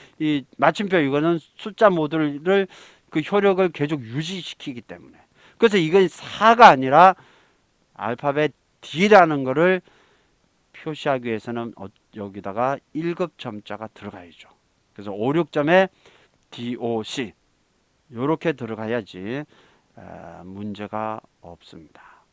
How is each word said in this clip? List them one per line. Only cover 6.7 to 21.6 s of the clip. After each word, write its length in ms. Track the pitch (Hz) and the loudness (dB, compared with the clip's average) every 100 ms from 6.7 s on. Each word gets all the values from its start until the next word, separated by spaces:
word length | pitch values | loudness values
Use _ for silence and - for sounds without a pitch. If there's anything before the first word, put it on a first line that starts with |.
| 139 131 147 185 180 - _ _ _ _ _ _ | 8 4 6 6 6 -4 _ _ _ _ _ _
알파벳 580 | - 101 123 143 143 151 - _ _ | -10 -8 -4 -2 0 -2 -4 _ _
D라는 640 | - 147 202 208 165 147 | -10 -2 6 8 8 2
거를 360 | 131 135 180 185 - _ _ _ _ _ _ _ _ | -2 0 2 0 -4 _ _ _ _ _ _ _ _
표시하기 560 | - 160 151 151 131 120 | -16 -12 -6 -2 -2 -4
위해서는 440 | 110 123 117 117 - | -6 -6 -8 -10 -12
어, 100 | 98 _ _ 107 | -18 _ _ -14
여기다가 640 | 101 98 98 101 127 139 - | -14 -12 -10 -4 -4 -4 -10
일 200 | 156 170 | -8 -8
급 240 | 170 175 - | -6 -8 -10
점자가 480 | 123 104 - 104 110 | -14 -14 -14 -14 -14
들어가야죠. 540 | - 101 98 87 - - _ _ _ _ | -16 -16 -16 -20 -20 -20 _ _ _ _
그래서 200 | - 101 | -16 -12
오, 200 | 98 117 156 | -6 -2 -2
육 160 | 156 | -2
점에 360 | 156 147 185 190 _ _ _ _ _ _ | -2 2 2 2 _ _ _ _ _ _
디오씨 840 | - 120 120 117 113 107 - 107 - _ _ _ _ _ _ _ | -12 -10 -6 -4 -4 -6 -8 -10 -12 _ _ _ _ _ _ _
요렇게 420 | 117 135 160 170 | -6 -4 -2 -4
들어가야지, 880 | 135 117 107 110 120 95 92 98 135 151 _ _ _ _ | -6 -8 -8 -6 -6 -8 -12 -10 -10 -12 _ _ _ _
아, 480 | - 92 87 85 82 | -20 -20 -18 -18 -20
문제가 760 | 87 95 104 98 104 107 110 110 - _ | -18 -12 -12 -12 -10 -8 -8 -10 -14 _
없습니다. 600 | 87 85 | -20 -20